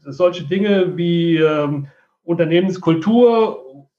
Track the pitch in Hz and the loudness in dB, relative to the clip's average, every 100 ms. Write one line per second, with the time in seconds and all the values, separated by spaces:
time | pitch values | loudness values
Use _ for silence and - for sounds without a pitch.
0 | 143 - 180 175 139 196 208 196 180 170 | -18 -2 -2 -2 -4 -2 0 0 0 -2
1 | 170 170 170 160 156 151 143 143 139 _ | -2 0 0 2 2 0 -2 -4 -8 _
2 | _ _ - 170 160 170 190 175 165 165 | _ _ -6 -2 0 0 0 -2 -2 0
3 | 196 233 240 226 220 - - 139 - | 2 4 4 4 0 -4 -14 -20 -20